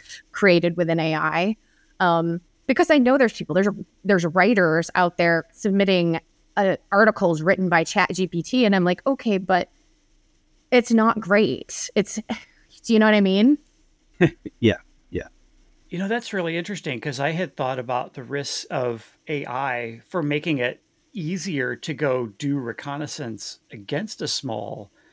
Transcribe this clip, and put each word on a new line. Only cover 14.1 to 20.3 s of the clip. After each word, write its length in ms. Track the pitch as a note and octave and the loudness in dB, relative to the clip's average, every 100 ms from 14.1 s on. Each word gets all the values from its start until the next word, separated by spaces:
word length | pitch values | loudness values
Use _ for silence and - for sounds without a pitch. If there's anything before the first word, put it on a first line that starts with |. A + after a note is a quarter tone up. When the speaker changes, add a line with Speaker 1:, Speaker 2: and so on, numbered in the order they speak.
| - | 2
Speaker 2:
<laughs> 80 | E3+ - - - | 2 2 -14 0
Yeah. 200 | A2+ - - _ _ F2 - _ _ _ _ _ _ | 2 2 -6 _ _ -10 -10 _ _ _ _ _ _
Speaker 3:
You 80 | F3 | -8
know, 100 | G3 | -4
that's 260 | A3+ - | -4 -4
really 240 | G3 E3+ E3 | -4 -4 -4
interesting 420 | F3 F#3 D#3 A#2+ | -6 -8 -6 -6
'cause 180 | D3 B2 | -6 -4
I 120 | C#3+ | -4
had 260 | E3 F3+ - | -2 -6 -4
thought 220 | C3 C3 | -4 -4
about 340 | A#2+ B2+ - | -4 -4 -6
the 100 | C#3+ | -12
risks 420 | A#2+ C#3+ C3+ - | -10 -8 -6 -8
of 540 | - D3 B2 A2+ - _ - | -6 -4 -4 -6 -12 _ -10
A 200 | D3 C3+ | -8 -6
I 560 | B2 C#3 B2 A#2 A#2 _ | -6 -4 -6 -8 -12 _
for 160 | F3+ | -4
making 360 | D3 | -2